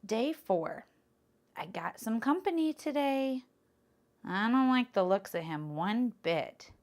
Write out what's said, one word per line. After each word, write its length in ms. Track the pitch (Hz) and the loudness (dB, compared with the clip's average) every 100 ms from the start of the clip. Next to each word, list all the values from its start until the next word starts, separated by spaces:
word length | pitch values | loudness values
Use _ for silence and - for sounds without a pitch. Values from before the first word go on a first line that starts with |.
Day 280 | 196 220 262 | -4 -2 -2
four. 540 | 320 - 180 165 151 - _ _ _ _ _ _ - | -4 -2 0 0 -8 -14 _ _ _ _ _ _ -14
I 100 | 160 | -10
got 340 | 190 170 - | -6 -8 -6
some 180 | - 226 | -4 -2
company 540 | 240 320 381 339 311 | 0 0 0 0 0
today. 720 | 302 - 285 285 269 269 262 - _ _ _ _ _ _ _ - | -2 -4 0 2 2 0 -2 -6 _ _ _ _ _ _ _ -6
I 240 | 185 220 | -2 2
don't 180 | 254 262 | 4 6
like 240 | 254 247 | 4 2
the 120 | - | 2
looks 280 | 185 196 196 | 4 2 0
of 120 | 175 | -8
him 320 | 160 156 151 147 | -6 -6 -6 -4
one 360 | 180 220 247 - | -2 0 -2 -2
bit. 480 | 151 165 - - - - | -2 0 -2 -10 -20 -20